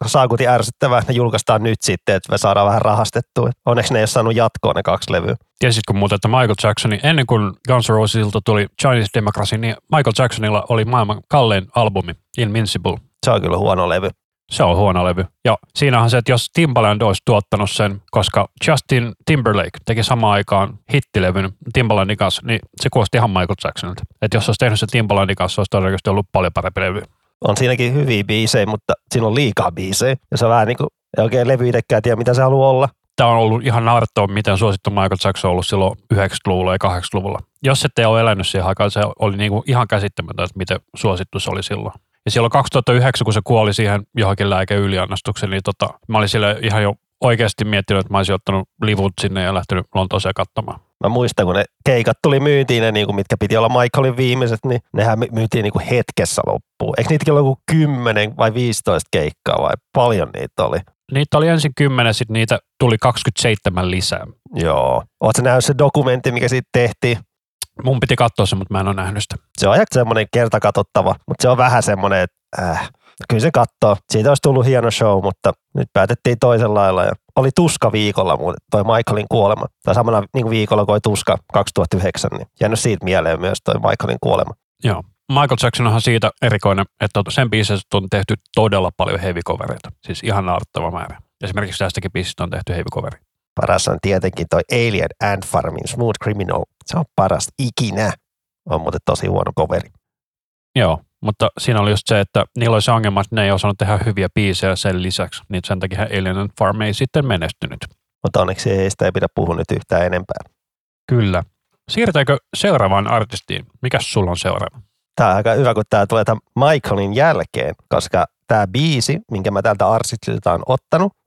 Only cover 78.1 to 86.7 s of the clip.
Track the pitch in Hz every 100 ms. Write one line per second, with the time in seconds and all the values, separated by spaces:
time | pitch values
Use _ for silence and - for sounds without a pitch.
78.1 | 98 92 67 82 - - 107 101 113 -
79.1 | 104 104 - 101 107 - - - 107 117
80.1 | 110 101 135 113 113 104 107 101 104 110
81.1 | 101 - 95 - 104 98 - 87 92 95
82.1 | - - - - _ 107 110 123 95 92
83.1 | 92 82 82 90 98 - 57 53 - -
84.1 | 60 - 95 - - _ _ 117 90 90
85.1 | _ - 135 143 127 127 - 120 110 127
86.1 | 113 107 - 120 104 104